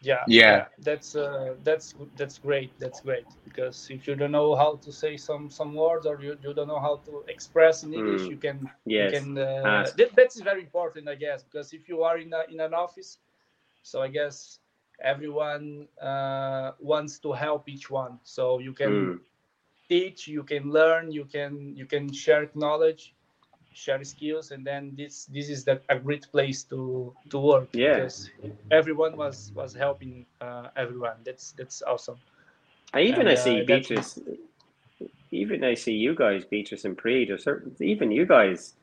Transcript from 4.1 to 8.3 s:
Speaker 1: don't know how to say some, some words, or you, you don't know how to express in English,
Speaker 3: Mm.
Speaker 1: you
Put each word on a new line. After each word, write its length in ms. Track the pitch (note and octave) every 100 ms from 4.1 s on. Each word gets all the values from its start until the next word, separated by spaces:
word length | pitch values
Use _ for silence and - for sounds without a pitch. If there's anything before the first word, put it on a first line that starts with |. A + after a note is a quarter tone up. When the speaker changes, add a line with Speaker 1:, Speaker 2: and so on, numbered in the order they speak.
| C#3
Speaker 1:
don't 160 | C#3+
know 240 | D3 D3+ C#3
how 200 | D3+ D3
to 160 | -
say 260 | C#3 D#3 D3
some, 320 | - D3 D3
some 240 | C#3 D3+
words, 320 | D3+ D#3+ E3 D#3
or 160 | C#3+
you, 160 | C#3 D3
you 100 | C#3
don't 140 | C#3+ D3
know 120 | D3+
how 180 | C#3+ C#3+ -
to 160 | D3 -
express 540 | B2 - E3 D#3+ D#3+
in 100 | D#3 D#3
English, 260 | G#2+ G2
Speaker 3:
Mm. 80 |
Speaker 1:
you 80 | F#2